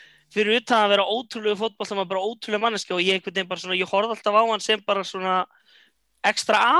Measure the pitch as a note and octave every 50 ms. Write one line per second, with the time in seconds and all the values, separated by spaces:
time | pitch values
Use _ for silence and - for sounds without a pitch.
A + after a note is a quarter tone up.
0 | - - _ _ _ _ - G#3 G#3+ G#3 A3 B3 A#3 - B3 A3 G#3+ G3+ G3+ G3+
1 | G3 F3+ G#3+ A#3+ - - - A#3 G#3+ G#3+ G#3 F#3+ A3 A3+ G#3+ - G#3 - G#3 G3
2 | F#3+ F3 G3 F#3+ F#3+ G#3+ A#3+ - - - G#3 G#3 A3 A#3 A3 G3 - - F#3+ F3+
3 | F3+ F#3+ F#3+ F#3 - G3 E3+ G3 F#3 F3+ F3+ - - F#3 F#3 F3+ F#3 - - G3
4 | G#3 A#3 A3 - - G#3 G#3 G#3+ A3+ A3+ A3 G3+ - - A3 G#3 G3+ - G3+ G3
5 | F#3 - - F#3+ F#3 F#3 F#3 F#3 F3+ - _ _ _ _ _ _ _ _ _ _
6 | _ _ _ _ - G3 G#3+ - - - G#3+ G#3 G3 A#3+ C#4+